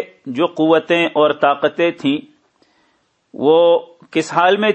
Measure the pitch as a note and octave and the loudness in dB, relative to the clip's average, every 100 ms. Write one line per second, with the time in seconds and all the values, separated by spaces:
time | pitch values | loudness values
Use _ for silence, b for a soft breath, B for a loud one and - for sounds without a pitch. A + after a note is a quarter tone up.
0 | - _ - B2 E3+ E3+ D#3 D#3+ D#3 E3+ | -2 _ -12 -4 -4 -2 0 2 0 -2
1 | E3 D3+ D3+ D3 C#3+ C#3+ D3+ - E3+ E3 | -2 0 0 0 -2 0 -4 -2 -4 -2
2 | C#3+ D3 - _ _ _ _ _ _ _ | -4 -4 -8 _ _ _ _ _ _ _
3 | _ _ _ - C3 D#3+ E3+ E3+ - _ | _ _ _ -4 2 2 4 2 -2 _
4 | - D#3+ E3 E3 F3+ G3+ G#3+ | -8 -6 -4 0 0 0 -2